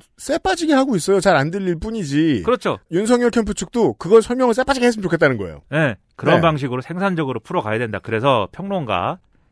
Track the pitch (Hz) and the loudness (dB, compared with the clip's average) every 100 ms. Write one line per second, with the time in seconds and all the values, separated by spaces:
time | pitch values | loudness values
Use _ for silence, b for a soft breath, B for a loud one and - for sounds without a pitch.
0 | _ _ - 330 381 359 320 269 269 196 | _ _ -4 -2 -2 -2 2 2 2 0
1 | 185 196 196 156 147 196 185 165 214 226 | 2 2 4 2 2 -2 -4 -4 -6 -6
2 | 151 143 160 117 87 247 190 107 - 165 | -2 0 2 2 0 -2 -2 -6 -4 -2
3 | 220 247 240 240 214 - 180 240 170 - | 2 2 2 0 -2 -6 -6 0 0 0
4 | 165 226 214 247 254 226 254 269 240 220 | 4 4 4 0 0 0 0 2 2 0
5 | 180 165 151 113 90 76 - 147 147 101 | -2 2 2 0 -6 -12 -6 -2 -2 -4
6 | _ - 135 170 165 151 135 127 127 175 | _ -4 2 4 4 0 -4 -6 -6 -4
7 | 196 170 135 117 - 175 107 110 117 101 | -2 -2 -4 -6 -4 -4 -2 -2 -4 -6
8 | - 113 139 120 92 - 196 190 117 90 | -8 -2 0 0 -2 -8 -8 -6 -2 -2
9 | 104 180 _ _ _ | -2 -6 _ _ _